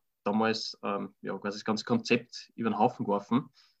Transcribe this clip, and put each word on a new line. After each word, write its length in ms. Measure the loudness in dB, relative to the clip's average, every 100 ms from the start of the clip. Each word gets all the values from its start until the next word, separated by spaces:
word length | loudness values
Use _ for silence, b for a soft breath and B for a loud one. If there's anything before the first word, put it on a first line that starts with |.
| _ _
damals, 560 | 0 2 2 0 -4 -6
ähm, 320 | -4 -4 -6 _
ja, 160 | -8 -6
quasi 220 | -6 -6
das 60 | -2
ganze 200 | -2 2
Konzept 680 | 0 2 0 0 -18 -14 -4
über 160 | -2
den 80 | 2
Haufen 260 | 2 2 0
geworfen 420 | 0 2 0 0 _ b b